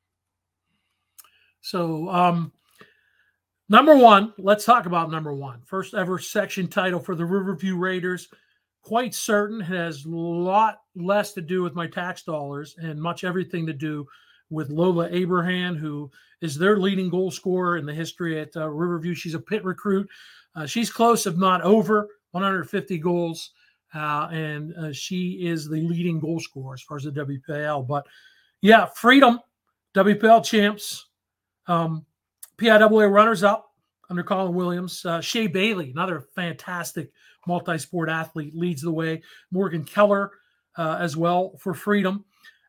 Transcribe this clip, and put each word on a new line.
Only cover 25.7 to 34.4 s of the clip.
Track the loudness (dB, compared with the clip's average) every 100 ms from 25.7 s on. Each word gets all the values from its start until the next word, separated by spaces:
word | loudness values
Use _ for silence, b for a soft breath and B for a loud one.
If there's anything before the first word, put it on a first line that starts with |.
| -4
leading | -4 -2 -2 -4
goal | -4 -6
scorer | -8 -14 -14
as | -14
far | -14 -12
as |
the | -10
W | -8 -8 -10 -8
P |
I | -6 -4
L. | -4
But, | -4 -6 -6 b b b b b
yeah, | 6 6 6 0
Freedom, | 6 8 8 6 _ _ _ _ _
W | 2 4 6
P | 8
L | 6
champs, | 6 2 2 0 -10 -12 -16 _ _ _ _ _ -2
um, | -2 0 -4 -10 _ _ _ -18 0
P | 6
I | 8
A | 8
A | 6 6
runners-up | 6 6 4 2 2 -4 _ _ _ -10
under | -6
Colin | -4 -2